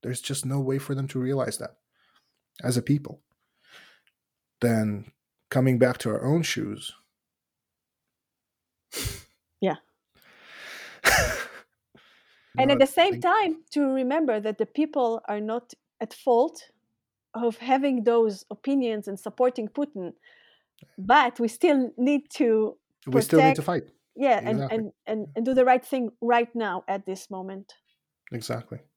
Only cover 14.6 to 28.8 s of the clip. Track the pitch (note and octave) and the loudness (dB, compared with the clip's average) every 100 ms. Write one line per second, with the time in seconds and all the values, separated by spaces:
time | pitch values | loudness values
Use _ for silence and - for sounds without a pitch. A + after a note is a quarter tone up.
14.6 | A3 - D4+ D4+ A#3+ A3+ - G#3 G#3+ A#3 | -4 -2 -2 0 0 -2 -4 -6 -4 -6
15.6 | A#3 - _ _ A3+ - - A#3 D4+ - | _ -20 _ _ -12 -6 2 2 2 -2
16.6 | - _ _ _ _ _ _ A3 A#3 A3 | -20 _ _ _ _ _ _ -4 -4 -4
17.6 | A#3+ C4 C#4 B3+ A3 A#3 A3+ G3 - G#3 | 0 2 2 2 2 4 2 0 -12 -10
18.6 | - C#4 A#3+ G#3+ G#3 G3 A3 - B3+ B3 | -2 0 0 -4 -8 -10 -10 0 0 0
19.6 | G#3+ - D4 G#3 F3 - _ _ _ _ | -8 -6 -6 -6 -12 -14 _ _ _ _
20.6 | _ _ - - F#3+ C#4 B3+ A#3+ A#3 - | _ _ -20 -14 4 4 4 0 -4 2
21.6 | F4 C#4+ B3 - B3 C#4+ - - B3+ A3 | 2 4 0 0 0 0 -2 -2 2 4
22.6 | G#3+ - _ _ - C3 - D#3+ D#3 - | 2 -4 _ _ 0 0 4 6 6 4
23.6 | D3+ F3 - _ _ - C4+ A3+ - G#3+ | -2 -4 -6 _ _ -2 2 2 0 -2
24.6 | C3+ A3+ G#3+ - - A3 G3 F3 A3+ C4 | -2 -4 -6 -10 -8 -8 -6 -4 0 2
25.6 | B3+ B3+ - C4+ A#3 _ A#3 A#3+ A#3 A#3 | 4 4 0 -6 -6 _ 0 0 0 -4
26.6 | G#3+ F3+ - G3 G3 F#3+ - F#3+ F#3+ F#3+ | -4 -6 -6 -8 -6 -12 -10 -12 -12 -14
27.6 | G3 - _ _ _ _ - A#2+ A#2 A#2 | -18 -20 _ _ _ _ -14 -12 -8 -10
28.6 | - A#2+ | -10 -18